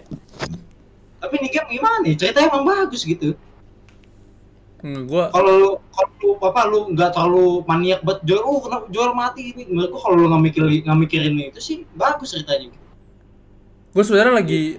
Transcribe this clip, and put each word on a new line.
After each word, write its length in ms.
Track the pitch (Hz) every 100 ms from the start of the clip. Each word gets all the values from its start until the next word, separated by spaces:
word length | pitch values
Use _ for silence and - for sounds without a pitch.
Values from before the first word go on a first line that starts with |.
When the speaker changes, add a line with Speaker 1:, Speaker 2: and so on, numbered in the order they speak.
| - - - - - 165 - - - _ - -
Speaker 1:
Tapi 160 | - 285
ini 100 | 262
game 200 | 311 269
gimana 300 | 240 440 453
ya? 100 | 165 151
Ceritanya 340 | 185 277 311
emang 160 | 277 285
bagus 360 | 403 330 240
gitu. 360 | 160 165 151 - - - - - - - - - - - - _ _ -
Speaker 2:
Hmm, 320 | 143 135 127
gua 160 | 170 165
Speaker 1:
Kalau 160 | 180 190 190
lu, 120 | 196 190 -
kalau 200 | - - -
lu, 80 | 403 -
apa, 220 | - 247 214
lu 80 | 214 208
nggak 160 | 165 175
terlalu 560 | 175 175 180 180 175 165
maniak 320 | 165 180 185
banget, 240 | 170 196
Joel, 240 | 160 202 247
oh, 160 | 285
kenapa 240 | 254 247 -
Joel 240 | 202 247
mati 400 | 247 247 254 247
ini? 160 | 247 190
Menurut 240 | 175 180
gua 100 | - -
kalau 80 |
lu 120 | 170 170
nggak 120 | 160 160
mikir, 160 | 156 156 151 156
nggak 120 | 156
mikirin 320 | 156 160 151 147
itu 160 | 139 -
sih, 200 | - 320 - 320
bagus 320 | 285 302 262
ceritanya. 400 | 156 151 135 123 - - - _ _ _ - _ - _ - _
Speaker 2:
Gua 140 | 190 208
sebenarnya 320 | 202 247 233
lagi, 400 | 165 160 156